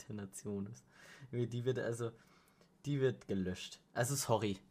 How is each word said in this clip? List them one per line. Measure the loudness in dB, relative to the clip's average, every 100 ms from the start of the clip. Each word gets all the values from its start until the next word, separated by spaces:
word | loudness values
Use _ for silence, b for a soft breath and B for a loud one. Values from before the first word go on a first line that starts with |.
| -8
der | -8
Nation | -8 -8 -4 -4 -4
ist. | -8 -18 B B B -6
Junge, | -2 0
die | 0
wird | 0 0
also, | 0 -2 -4 -6 b b b b b _
die | -2 4
wird | 4 2 -2
gelöscht. | 0 0 -2 -8 -14 _
Also | 0 2 2
sorry, | 2 4 4 -2 -6